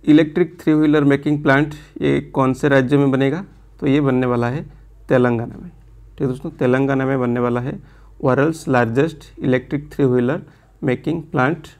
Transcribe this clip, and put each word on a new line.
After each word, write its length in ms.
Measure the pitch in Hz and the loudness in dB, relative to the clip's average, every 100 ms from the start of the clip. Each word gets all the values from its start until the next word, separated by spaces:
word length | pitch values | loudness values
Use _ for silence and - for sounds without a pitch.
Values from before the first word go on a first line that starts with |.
इलेक्ट्रिक 520 | - 151 156 175 165 - | 6 4 4 0 -4 -2
थ्री 120 | - | 0
व्हीलर 300 | 156 156 151 | 2 4 4
मेकिंग 380 | 143 139 147 147 | 4 2 0 -2
प्लांट 300 | 147 135 151 147 - - | 2 2 2 -6 -18 -4
ये 180 | 147 143 147 | -2 -2 -2
कौन 200 | - 131 | -2 0
से 160 | 127 147 | 0 2
राज्य 280 | 135 127 143 | 2 4 2
में 120 | 139 | 2
बनेगा? 320 | 131 135 160 196 - - - | 2 0 -2 -10 -20 -20 -6
तो 80 | - | 0
ये 140 | 139 | 2
बनने 240 | 139 127 127 | 2 0 0
वाला 240 | 120 120 | 0 -2
है 120 | 139 - - - - - | -4 -10 -20 -20 -20 -2
तेलंगाना 460 | 131 123 117 117 - | 2 2 0 -6 -12
में। 140 | 180 | -18
ठीक 520 | - - - - - | -20 -20 -20 -20 -6
है 60 | 131 | -6
दोस्तों, 220 | 127 165 | -6 -10
तेलंगाना 540 | - 127 131 139 135 135 | -4 0 0 0 0 0
में 140 | 135 | -2
बनने 200 | 123 120 | -2 -2
वाला 220 | 120 120 | -2 -2
है 160 | 127 202 - - - - | -4 -10 -16 -20 -20 -4
वर्ल्ड्स 440 | 135 127 147 160 - | 0 2 0 -2 -2
लार्जेस्ट 580 | 127 113 117 160 160 - - | 0 2 0 -2 -4 -20 -6
इलेक्ट्रिक 520 | 139 131 131 147 147 | -2 -2 -2 -8 -8
थ्री 120 | - 139 | -2 0
व्हीलर 360 | 123 123 170 - - _ _ | 2 0 -4 -10 -20 _ _
मेकिंग 400 | 139 123 - 160 | -4 -4 -4 -6
प्लांट 440 | 160 147 127 156 - | -4 -2 -2 -2 -10